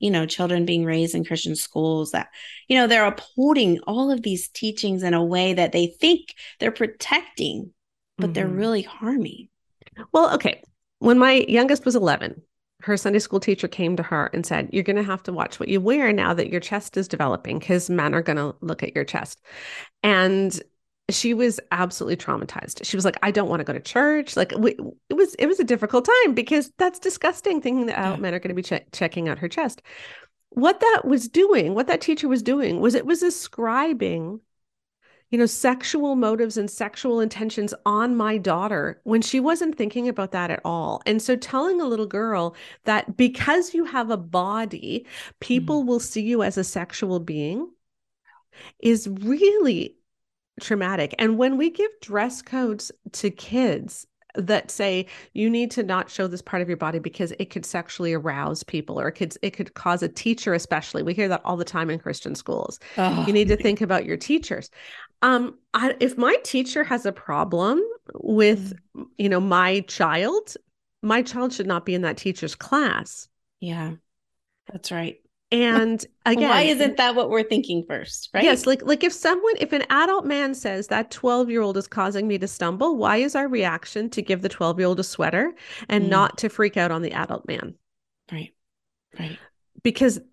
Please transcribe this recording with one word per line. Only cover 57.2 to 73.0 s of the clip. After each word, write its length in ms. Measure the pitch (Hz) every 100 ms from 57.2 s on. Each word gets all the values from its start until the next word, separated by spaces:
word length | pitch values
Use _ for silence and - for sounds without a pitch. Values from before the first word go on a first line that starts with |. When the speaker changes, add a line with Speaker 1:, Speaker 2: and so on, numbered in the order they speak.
| 175 -
Speaker 2:
it 100 | 180
could 140 | 185 -
sexually 460 | 175 170 - 170
arouse 500 | 160 156 139 147 156
people," 380 | - 160 151 -
or 80 | 156
it 40 |
could, 240 | - 175 -
it 80 | 196
could 240 | - -
cause 280 | - 180 175
a 60 | 175
teacher, 460 | - 226 233 208
especially. 480 | 170 - 156 - -
We 120 | 160
hear 140 | 180 196
that 120 | 175
all 120 | - 175
the 80 |
time 260 | 170 165 165
in 80 | 165
Christian 380 | - 143 - -
schools. 420 | - - - - - -
Speaker 1:
Ugh. 300 | 185 170 202
Speaker 2:
"You 60 |
need 160 | 208 202
to 80 | 208
think 240 | 214 208
about 240 | 202 185
your 120 | 160 170
teachers." 540 | - 320 - - - - - - - _
Um, 360 | 254 247 247 - _
I, 240 | 220 262 -
if 180 | 247 254
my 180 | 247 466
teacher 400 | - 254 254 302
has 220 | 302 247 202
a 60 |
problem 680 | - - 147 175 175 196 302 453 466 -
with, 600 | - - 214 214 208 190 185 _ -
Speaker 1:
Mm. 100 | - -
Speaker 2:
you 100 | 202
know, 120 | 180
my 400 | 190 180 185 196
child, 760 | 185 - 165 165 214 415 - - _ _ _ _
my 200 | 214 233
child 300 | 247 247 254
should 140 | 247 190
not 200 | 170 170
be 80 |
in 80 | 180
that 140 | 170 -
teacher's 380 | 196 185 160
class. 720 | - - 285 269 -